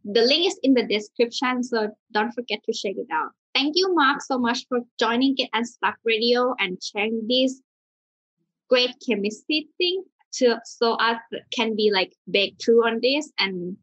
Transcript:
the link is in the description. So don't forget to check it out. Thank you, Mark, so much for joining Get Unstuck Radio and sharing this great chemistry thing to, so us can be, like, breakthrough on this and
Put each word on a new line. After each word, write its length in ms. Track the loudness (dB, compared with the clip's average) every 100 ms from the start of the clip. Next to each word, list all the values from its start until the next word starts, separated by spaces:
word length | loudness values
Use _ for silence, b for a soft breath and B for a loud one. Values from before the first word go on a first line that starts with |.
the 180 | 0 2
link 240 | 2 2 0
is 120 | 0
in 100 | 2
the 140 | 2 2
description. 760 | -2 -4 -2 -2 0 -2 -2
So 260 | -2 -2 -4 -8 _
don't 200 | -2 -2
forget 280 | -6 -8 -6
to 80 | -6
check 220 | -4 -6 -6
it 120 | -6
out. 200 | -4 -4 _ _
Thank 200 | -2 0 0
you, 160 | 0
Mark, 300 | 4 2 2
so 160 | -4 -2
much 280 | 0 -2 -4
for 120 | -6 -6 -2
joining 340 | 0 2 2
Get 140 | 0 -2
Unstuck 440 | -2 -4 -4 -4 -2
Radio 500 | -2 0 2 2 2 -2
and 200 | -4 -6
sharing 460 | -8 -4 -4 -4 0
this 320 | 2 2 -2 _ _ _ _ _ _ _ _ _ _ _
great 240 | 2 2 -4 -4
chemistry 600 | -2 -2 -6 -4 -4 -4 _
thing 260 | -2 -2 -8 _ _
to, 260 | 0 2 2
so 280 | -6 -2 0
us 260 | 2 0 0 -6 -14 _
can 220 | -4 -2
be, 160 | 2 2
like, 220 | 2 -2 _ -2
breakthrough 580 | 0 0 -2 4 4 4
on 140 | 2
this 300 | 0 0 -4 -4
and 380 | -4 -4 -8 -10